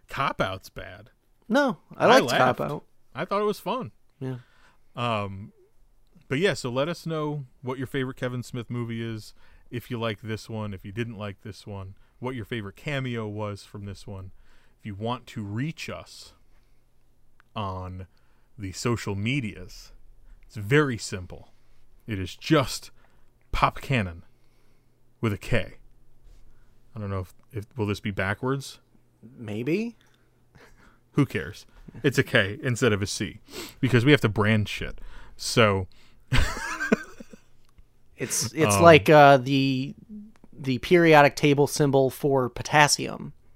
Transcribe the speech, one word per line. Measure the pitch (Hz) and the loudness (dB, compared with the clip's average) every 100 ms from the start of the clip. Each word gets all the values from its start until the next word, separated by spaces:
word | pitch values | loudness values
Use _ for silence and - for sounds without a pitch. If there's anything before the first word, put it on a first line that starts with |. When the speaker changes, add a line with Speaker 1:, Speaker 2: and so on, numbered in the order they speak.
| - | -12
Speaker 1:
Cop | - 139 - | -4 -4 -2
Out's | 117 92 - | -4 -6 -14
bad. | - 92 92 104 _ _ _ - | -16 -16 -18 -20 _ _ _ -2
Speaker 2:
No, | 233 277 165 _ - | 0 0 -2 _ 0
I | 160 | 4
Speaker 1:
I | 254 | 6
Speaker 2:
liked | 143 | 4
Speaker 1:
laughed. | 139 127 120 | 2 2 2
Speaker 2:
Cop | - | -4
Out. | 151 - _ _ 127 | -8 -12 _ _ -10
Speaker 1:
I | 170 | -4
thought | 202 | -2
it | 214 | -2
was | 202 | -4
fun. | - 240 151 - _ - | -6 -8 -8 -14 _ -14
Speaker 2:
Yeah. | 131 127 - _ _ _ - - | -10 -12 -14 _ _ _ -20 -8
Speaker 1:
Um, | 120 110 101 98 107 _ _ _ _ _ _ - - | -4 -4 -6 -10 -16 _ _ _ _ _ _ -18 -6
but | 135 | 0
yeah, | 190 | 0
so | 143 127 | 0 -4
let | 120 147 | -4 -4
us | 165 160 | -4 -6
know | 160 151 147 131 _ | -6 -4 -6 -10 _
what | 123 127 | -10 -8
your | 131 | -6
favorite | 143 131 131 | -4 -6 -6
Kevin | 127 123 | -6 -6
Smith | 117 123 113 | -8 -10 -8
movie | 120 117 113 | -8 -6 -8
is, | 113 110 107 - - - - | -8 -10 -12 -20 -20 -20 -12
if | 120 - | -12 -8
you | 120 | -6
like | 113 104 | -4 -6
this | 107 107 - | -8 -10 -8
one, | 113 107 | -10 -10
if | 95 | -12
you | 101 | -12
didn't | 101 117 104 | -8 -8 -8
like | 104 98 | -12 -12
this | 110 95 - | -16 -18 -14
one, | 98 95 98 - - | -14 -14 -18 -20 -12
what | 120 131 | -10 -8
your | 104 | -8
favorite | 120 98 - | -8 -8 -12
cameo | - 139 131 117 110 | -8 -6 -4 -6 -8
was | 104 104 101 | -8 -8 -10
from | - 107 101 | -14 -14 -14
this | 95 - | -14 -14
one. | 95 92 - - - - _ | -14 -16 -18 -20 -20 -20 _
If | 113 | -14
you | 98 | -8
want | 113 127 123 | -6 -8 -10
to | - | -12
reach | 104 107 147 - - | -8 -6 -6 -8 -12
us | 87 - - - _ _ - _ - _ _ _ _ - - _ - | -12 -14 -20 -20 _ _ -20 _ -20 _ _ _ _ -20 -20 _ -8
on | 98 92 92 92 92 _ _ _ _ - | -8 -6 -10 -12 -16 _ _ _ _ -14
the | 98 | -12
social | 90 123 117 - 101 | -6 -4 -4 -4 -4
medias, | 107 143 110 87 90 - - - - - - - - | -2 -2 -4 -10 -16 -18 -20 -20 -20 -20 -20 -20 -18
it's | - | -10
very | 101 143 147 113 | 2 4 4 0
simple. | - 101 87 76 - - - - - - - | -6 -10 -10 -16 -20 -20 -20 -20 -20 -18 -8
It | 101 | -6
is | 92 - | -6 -8
just | - 156 127 - - - - - - _ _ | 2 2 2 -4 -12 -20 -20 -20 -20 _ _
Pop | - 135 - | 2 2 0
Cannon | - 131 92 82 - _ - _ - - _ _ _ - | -2 -2 -2 -8 -18 _ -20 _ -20 -20 _ _ _ -6
with | 113 | -4
a | 101 | -4
K. | - 117 - - - - - - - - - - - - - 110 | -2 -2 -2 -12 -20 -20 -20 -20 -20 -20 -20 -20 -20 -20 -18 -12
I | |
don't | 104 | -6
know | 98 | -6
if, | 92 - - | -8 -12 -14
if, | - 98 - | -12 -10 -4
will | 104 | -2
this | 101 | -2
be | 107 | -4
backwards? | 98 95 104 127 139 135 - _ _ _ _ 113 131 | -4 -2 -2 -2 -4 -6 -18 _ _ _ _ -20 -16
Speaker 2:
Maybe. | 107 104 123 180 233 233 _ _ _ _ _ - - - - _ _ | -10 -6 -2 -2 -4 -10 _ _ _ _ _ -20 -20 -20 -20 _ _
Speaker 1:
Who | - 139 | -2 0
cares? | 104 73 - - - - - | -2 -8 -12 -20 -20 -20 -2
It's | 147 123 | -2 0
a | |
K | 117 123 98 107 | 2 2 2 -2
instead | 131 117 123 | -4 0 2
of | 104 | 2
a | 98 | -2
C | - 98 - - - - - | -4 -6 -8 -16 -16 -14 -4
because | 123 123 | 2 4
we | 123 | 6
have | 147 | 6
to | 113 | 4
brand | 101 104 110 101 | 0 2 2 0
shit. | - 76 - - - - - | -6 -8 -10 -12 -14 -14 -12
So | - - 107 98 92 - - - - | -2 4 4 4 -4 -12 -20 -20 -2
<laughs> | - - - - 1077 1077 1077 1077 - - - _ - - - - _ - - | 2 2 2 -8 -6 -2 -2 -4 -18 -20 -20 _ -20 -20 -20 -20 _ -20 -10
Speaker 2:
it's, | 120 - - | -6 -4 -4
it's | - 156 101 | 0 2 6
Speaker 1:
Um, | |
Speaker 2:
like, | 170 156 101 | 10 8 10
uh, | 151 143 139 | 10 10 8
the, | 123 139 135 131 135 - - 214 208 - - | 6 0 0 -2 -6 -10 -16 -18 -18 -20 -20
the | - 139 123 | -10 -4 -4
periodic | - 175 165 151 143 - | 4 6 8 10 8 6
table | 151 139 143 | 2 4 2
symbol | - 147 135 131 | 2 2 4 2
for | - 151 135 123 | 0 0 0 -2
potassium. | - - 147 147 - 131 - 143 - - | -6 0 4 6 4 -4 -8 -12 -16 -20